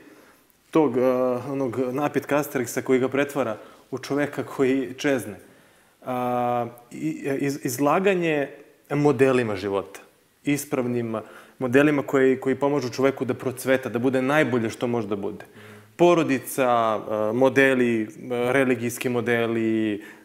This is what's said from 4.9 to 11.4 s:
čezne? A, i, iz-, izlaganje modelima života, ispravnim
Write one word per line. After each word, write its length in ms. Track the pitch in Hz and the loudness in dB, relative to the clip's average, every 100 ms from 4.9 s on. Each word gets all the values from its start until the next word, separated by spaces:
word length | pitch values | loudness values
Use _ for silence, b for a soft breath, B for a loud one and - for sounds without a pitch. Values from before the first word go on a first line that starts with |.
| 123 | -4
čezne? 400 | 147 131 107 92 b b b b b _ | -2 -2 -4 -12 b b b b b _
A, 640 | 127 127 123 123 123 120 120 - - | -8 -4 -2 -2 0 -2 -4 -10 -18
i, 380 | 131 151 - 143 139 | -8 -6 -4 -4 -2
iz-, 200 | 143 139 | -2 -4
izlaganje 840 | 139 123 143 170 196 180 165 147 135 - - _ - | -4 0 2 2 2 2 0 0 -2 -8 -20 _ -6
modelima 680 | 147 147 127 135 123 113 98 | 2 4 6 4 4 0 -2
života, 440 | 98 98 92 - - _ _ _ | -2 -2 -4 -12 -20 _ _ _
ispravnim 720 | 147 143 - 135 123 120 117 110 B B | -4 -2 -2 -4 -2 -2 -4 -6 B B